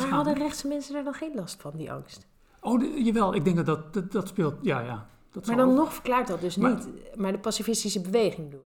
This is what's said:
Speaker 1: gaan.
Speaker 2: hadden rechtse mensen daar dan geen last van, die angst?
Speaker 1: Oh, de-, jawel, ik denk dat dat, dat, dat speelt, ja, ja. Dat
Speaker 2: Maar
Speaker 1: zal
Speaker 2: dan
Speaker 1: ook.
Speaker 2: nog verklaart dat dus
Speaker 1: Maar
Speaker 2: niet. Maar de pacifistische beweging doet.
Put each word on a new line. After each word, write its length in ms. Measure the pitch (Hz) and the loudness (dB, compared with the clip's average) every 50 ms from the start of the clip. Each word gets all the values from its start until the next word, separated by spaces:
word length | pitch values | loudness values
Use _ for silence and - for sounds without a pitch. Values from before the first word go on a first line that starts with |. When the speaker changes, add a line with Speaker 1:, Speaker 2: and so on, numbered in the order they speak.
| 254 269 | 0 2
Speaker 1:
gaan. 80 | - | 2
Speaker 2:
hadden 180 | 294 294 302 294 | 2 2 2 2
rechtse 340 | 269 294 302 285 - - 277 | 0 0 -2 -4 -4 -4 -4
mensen 260 | 294 294 269 - 277 | -4 -4 -6 -6 -6
daar 100 | 294 277 | -6 -6
dan 100 | 285 269 | -6 -6
geen 220 | - 320 320 294 | -6 -8 -6 -6
last 260 | 233 175 - - - | -6 -6 -8 -10 -12
van, 100 | - 147 143 | -12 -12 -10
die 160 | 160 156 - | -8 -8 -8
angst? 360 | 131 135 139 - - - - _ _ _ _ _ _ _ | -8 -10 -12 -14 -18 -20 -20 _ _ _ _ _ _ _
Speaker 1:
Oh, 180 | - 208 240 247 | -2 2 2 2
de-, 240 | 262 - - 294 233 | 2 2 0 2 2
jawel, 320 | 233 208 233 208 185 - | 4 4 4 4 2 2
ik 80 | 196 143 | 2 4
denk 120 | 185 175 | 4 4
dat 100 | 170 156 | 4 2
dat, 280 | 151 156 151 156 - - | 2 0 0 -2 -6 -4
dat, 180 | 202 175 190 | -4 -4 -2
dat 160 | - 214 - - | -2 -4 -4 -2
speelt, 280 | - - 170 147 - - | -2 0 0 0 0 -2
ja, 180 | - 208 143 127 | -2 0 0 0
ja. 280 | 117 120 120 104 107 - - - _ _ | -2 -6 -8 -10 -10 -14 -20 -20 _ _
Dat 140 | - 196 - | -14 -10 -4
Speaker 2:
Maar 100 | 214 233 | 0 4
Speaker 1:
zal 100 | 247 254 | 6 6
Speaker 2:
dan 40 | 254 254 | 6 8
Speaker 1:
ook. 80 | 269 320 | 6 4
Speaker 2:
nog 100 | 311 - | 2 0
verklaart 340 | - - - 247 254 240 240 | -6 -2 0 2 2 2 0
dat 140 | 185 165 | -2 -2
dus 160 | 175 180 165 196 | -2 -2 0 2
Speaker 1:
Maar 160 | 220 254 233 | 4 4 4
Speaker 2:
niet. 120 | - - - - - - - - 220 | 2 -2 -8 -12 -14 -16 -14 -6 -4
Maar 140 | 196 190 | -2 -2
de 80 | 196 208 | -2 -2
pacifistische 640 | - 226 208 - 208 - 226 214 - 208 190 208 | -2 -2 -2 -2 0 -2 -2 0 0 -2 -2 -2
beweging 500 | 175 185 196 233 220 180 - - 160 143 | -2 0 2 4 4 4 0 -2 -10 -12
doet. 120 | 139 139 - _ | -12 -16 -20 _